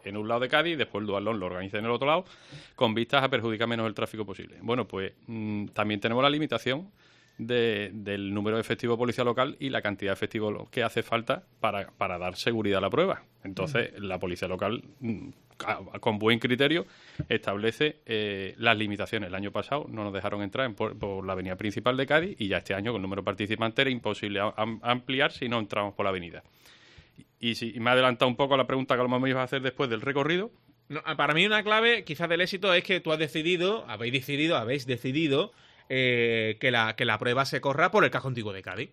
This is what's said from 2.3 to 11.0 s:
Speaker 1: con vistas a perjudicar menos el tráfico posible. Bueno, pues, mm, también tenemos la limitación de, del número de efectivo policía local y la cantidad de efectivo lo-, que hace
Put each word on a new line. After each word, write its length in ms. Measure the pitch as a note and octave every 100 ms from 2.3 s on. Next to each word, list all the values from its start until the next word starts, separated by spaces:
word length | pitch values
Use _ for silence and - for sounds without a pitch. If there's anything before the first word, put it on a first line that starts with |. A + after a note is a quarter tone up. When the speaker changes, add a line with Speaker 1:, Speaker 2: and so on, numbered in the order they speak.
| - - - - -
Speaker 1:
con 180 | A#2+
vistas 300 | A2 A#2 C#3+
a 60 | C3
perjudicar 380 | C3 A2+ A2 A#2
menos 200 | A#2 A2+
el 80 | G#2
tráfico 280 | A2+ A2
posible. 340 | G#2 F#2+ - -
Bueno, 260 | F#2+ B2 A2
pues, 260 | G2 F#2+ - -
mm, 420 | A2+ G#2+ G#2 G2+
también 300 | - G#2 G#2
tenemos 220 | A2+ A#2
la 80 | C#3
limitación 640 | D3 D3 A#2 - C3+ F#3+ - _ _ _ -
de, 500 | A2+ B2 A#2 G#2 G#2
del 400 | G#2+ G2+ G2+ G2 G2+
número 220 | G#2 A2
de 40 |
efectivo 360 | G#2+ A#2 A#2+ A#2
policía 240 | A#2+ A2+
local 320 | B2 A#2+ C3+ -
y 100 | C#3
la 120 | A#2+
cantidad 300 | G#2 G2 G2
de 20 |
efectivo 380 | G2 - A2+ G#2+
lo-, 180 | G#2 -
que 140 | -
hace 180 | A#2 -